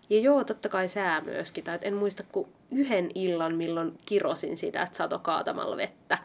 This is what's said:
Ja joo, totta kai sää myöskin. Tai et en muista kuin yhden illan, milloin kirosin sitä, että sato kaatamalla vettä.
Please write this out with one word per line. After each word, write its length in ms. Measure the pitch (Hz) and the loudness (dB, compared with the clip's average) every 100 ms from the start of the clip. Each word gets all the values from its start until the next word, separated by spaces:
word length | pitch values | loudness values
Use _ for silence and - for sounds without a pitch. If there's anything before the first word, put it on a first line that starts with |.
| - | 2
Ja 100 | 214 | 4
joo, 240 | 262 285 | 6 6
totta 240 | 226 - - | 4 -4 -2
kai 200 | 190 185 | 0 0
sää 320 | 208 180 156 | 0 0 0
myöskin. 440 | 160 - 170 165 | -2 -6 -6 -6
Tai 100 | 165 | -6
et 100 | 170 | -4
en 100 | 202 | -2
muista 280 | 202 202 202 - | 0 0 -2 -6
kuin 160 | 196 - - - | -4 -6 -10 -4
yhden 400 | 262 269 196 175 | 0 2 2 0
illan, 400 | 190 185 170 160 | 0 0 0 0
milloin 440 | 165 165 165 165 - - | 0 -2 -2 -4 -6 0
kirosin 500 | 202 - 170 - 165 | 0 2 0 -2 -4
sitä, 260 | 165 - | -4 -2
että 140 | 175 - | -4 -2
sato 220 | 165 170 | -2 -2
kaatamalla 580 | 170 160 - - - - | -2 -2 -2 -4 -4 -2
vettä. 420 | - - - - | -4 -6 -2 -2